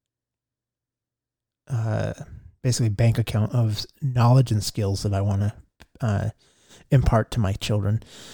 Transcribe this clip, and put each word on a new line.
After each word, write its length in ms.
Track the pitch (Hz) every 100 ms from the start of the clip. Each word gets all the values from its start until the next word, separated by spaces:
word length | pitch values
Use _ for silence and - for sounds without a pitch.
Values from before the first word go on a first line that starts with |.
| _ _ _ _ _ _ _ _ _ _ _ _ _ _ _ _ -
uh, 440 | 120 110 107 104 - - - - _
basically 300 | 127 123 113
bank 260 | 101 117 113
account 380 | 110 107 107
of 320 | 123 113 104 - -
knowledge 500 | 139 123 120 135 123
and 100 | 107
skills 420 | - - 98 95
that 100 | 104
I 80 | 98
wanna, 320 | 101 98 104 - - - - -
uh, 280 | 113 98 110 - _ _ _ - -
impart 400 | 135 - 113 -
to 100 | 120
my 140 | 95
children. 480 | 95 - 104 101 113 - - -